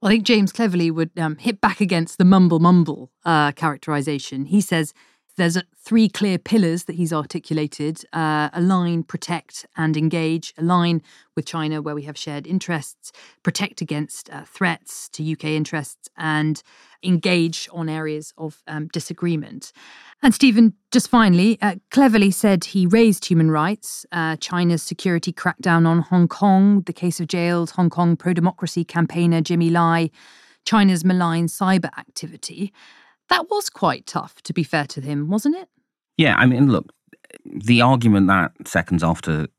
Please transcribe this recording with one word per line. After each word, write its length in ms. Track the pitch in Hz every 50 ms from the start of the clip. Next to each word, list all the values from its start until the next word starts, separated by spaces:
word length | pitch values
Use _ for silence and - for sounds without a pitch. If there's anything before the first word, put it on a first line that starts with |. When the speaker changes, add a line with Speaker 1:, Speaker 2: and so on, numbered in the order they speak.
| -
Speaker 1:
Well, 80 | 196
I 40 | 208
think 100 | 233 208
James 260 | - 240 214 202 185
Cleverly 400 | - - 233 214 175 180 170 165
would, 200 | 160 160 165 160 _ -
um, 180 | 165 156 151
hit 240 | 147 - 240 226 -
back 220 | - 214 185 - 214
against 340 | 185 180 170 165 165 -
the 80 | - 190
mumble 340 | 180 190 190 185 175 165 160
mumble, 520 | 165 175 185 180 170 151 143 - 123 - _ _ _
uh, 260 | 175 165 156 151 147 143
characterization. 920 | - - 160 143 - - - 156 147 135 151 147 139 127 - - 131 139
He 160 | 143 170 208 190
says 320 | - - 165 160 151 - _ _ _ _ _ _ _ _
there's 220 | - 185 170 170 180
a, 60 | 175 _ _
three 320 | _ _ - 220 226 220 208
clear 300 | - - 202 202 185 175
pillars 460 | _ - - - 156 165 160 175 -
that 120 | - 202
he's 160 | 170 180 160 165
articulated, 880 | 156 147 131 - 170 151 - 160 156 151 147 - - 147 151 160 160 - _ -
uh, 340 | 165 160 156 156 151 151 151 -
align, 480 | 180 175 185 196 185 175 170 170 165 160
protect, 640 | _ - 170 - - 175 165 - _ - - - _ _
and 220 | - 160 160 156 151
engage. 560 | 156 160 156 170 160 160 160 165 160 - -
Align 460 | - 156 170 180 175 175 170 170 165 - _ _ _ _ _ _
with 80 | - 156
China, 380 | - - 170 156 151 156 156 147
where 120 | 156 147
we 100 | 147 139
have 120 | 147 147
shared 300 | - - - 147 143 147
interests. 680 | 156 180 190 - - 175 156 139 - - _ _ - _ - - - _ _ _
Protect 400 | - - - 190 208 - - 175
against, 480 | 151 156 147 151 - - - - -
uh, 140 | - 143 -
threats 640 | _ _ - 190 180 165 - _ - - - - -
to 120 | _ - 156
U 140 | 156 160
K 180 | 151 - 156 156
interests, 540 | 156 156 - - 160 143 - - _ _ - _
and 460 | - 170 160 156 151 151 156 156 143 - _ _ _ _ _ _ _ -
engage 680 | 185 180 170 - 190 180 175 165 170 160 - - -
on 180 | - 170 165 160
areas 420 | 156 160 156 156 151 151 156 - - _
of, 240 | 160 156 151 _ _
um, 220 | - 156 151 156 165 -
disagreement. 800 | 170 151 - 180 _ - 175 170 156 143 104 - - - - _ _ - - - - - - - _ -
And 120 | 277 220
Stephen, 400 | - - 269 220 220 233 220 180 _ _ _ -
just 160 | 254 - -
finally, 480 | - 240 226 202 175 170 180 214 226 - -
uh, 140 | 208 180 190 _ _
Cleverly 400 | - 262 285 262 214 226 202 196
said 360 | 180 - - 214 196 175 -
he 180 | - - 202 185
raised 400 | 175 175 226 233 226 196 - -
human 260 | - 180 165 160 160
rights, 540 | 156 156 151 175 208 - - - - - - _ -
uh, 240 | 175 165 160 160
China's 460 | 151 - - - 175 180 170 170 160 -
security 500 | - 175 - - 190 175 170 - - 165
crackdown 540 | - - 180 160 _ - 190 170 170 165
on 140 | 165 165 170
Hong 280 | 160 - 185 180 175 165
Kong, 540 | - - 196 202 190 190 196 202 208 202 175
the 100 | - 170
case 280 | - - 180 165 -
of 60 | 180
jailed 440 | 151 - 180 170 170 175 175 170 165
Hong 180 | - - 180 170
Kong 300 | - - 175 170 170 160
pro-democracy 680 | - 180 180 170 170 180 185 - - 165 - 175 170
campaigner 560 | _ - 170 170 - - 170 175 170 165 165
Jimmy 300 | 160 - 180 170 170 165
Lai, 400 | 165 170 170 165 165 165 165 156 _ _ _ - - _ _ _ _ _ _
China's 400 | - - 220 202 196 185 170 160
malign 400 | 190 185 185 180 170 165 165 170
cyber 420 | 165 - - 202 185 190 185 170 - -
activity. 760 | - - _ _ - - 160 165 147 - - 165 - 190 196 _ _ - - _ _ _ _ _ _ _ _
That 180 | 359 370 330 359
was 220 | 427 415 403 -
quite 340 | _ - - 170 131 - -
tough, 380 | - - 151 - - _ _ _
to 100 | - 160
be 100 | - 165
fair 220 | - - 160 143 139
to 120 | - -
him, 300 | 131 139 147 143 147 156
wasn't 260 | 190 220 - 285 311
it? 140 | 359 381 _ _ _ _ _ _ _ _ _ _ -
Speaker 2:
Yeah, 180 | 160 143 101
I 80 | - 120
mean, 260 | 127 127 120 139 143
look, 220 | 120 85 - - _ _ _ _ _ _ _ _ - - _
the 340 | - - - - 110 123 117
argument 460 | 120 123 135 123 117 120 104 101 98
that 260 | 92 98 95 87 - _ _ - -
seconds 340 | - 87 80 - 92 85 82
after 440 | 82 85 82 - - 80 76 76 - _